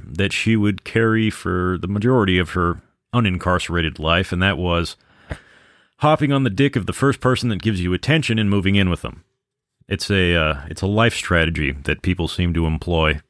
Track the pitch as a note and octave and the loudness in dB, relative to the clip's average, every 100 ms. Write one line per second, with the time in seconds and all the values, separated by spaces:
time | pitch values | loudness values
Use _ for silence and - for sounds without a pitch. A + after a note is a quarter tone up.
0 | - D#2 F#2+ - A2 A2 G#2 F#2+ - A2+ | -6 -4 -2 0 0 2 2 -2 -2 0
1 | A2+ A2 A2 - F#2 F2+ F2+ F2+ F#2 G2+ | 2 2 0 -2 -4 -2 -2 -2 -4 -2
2 | A#2+ B2+ G2 F#2 E2+ F2+ E2+ D#2+ - _ | 2 2 4 2 0 0 -2 -2 -10 _
3 | _ A#2+ G#2+ F2+ F2+ F2+ - E2+ D#2+ D#2 | _ 0 0 0 0 -2 -2 -2 -2 -2
4 | D#2 E2+ F#2 F2+ F#2+ D#2 F2 E2+ D#2+ - | 0 0 0 0 0 0 0 0 -2 -8
5 | _ _ - - _ - _ _ _ - | _ _ -18 -16 _ -20 _ _ _ -2
6 | D3+ D#3 D3 C#3 B2+ F#2+ C#3 A#2+ F#2 - | 2 2 2 2 0 2 0 0 -4 0
7 | C3+ B2 B2+ B2+ B2 F#2 A2 F#2+ F2+ F2+ | 0 2 0 0 0 -2 -2 0 -2 -2
8 | - D#3 - A2 G#2 G2+ F#2+ G2+ F#2 E2+ | 0 0 2 0 2 2 2 2 2 0
9 | B1 D2 _ _ _ _ _ _ - G2 | -6 -14 _ _ _ _ _ _ -8 -6
10 | - G2 F2 E2+ D#2 C#2+ D#2 D#2 F#2+ G#2 | 0 2 4 4 2 -2 -8 -6 -2 2
11 | A#2 - - F2 E2 D#2 C#2 C#2 C#2 D#2 | 0 0 0 2 2 0 -4 -4 -4 -4
12 | F#2 F2 E2 - F2 E2 D#2+ D#2+ - E2 | -2 -2 -2 -2 0 0 0 -2 -2 0
13 | D#2 D2+ | 2 -2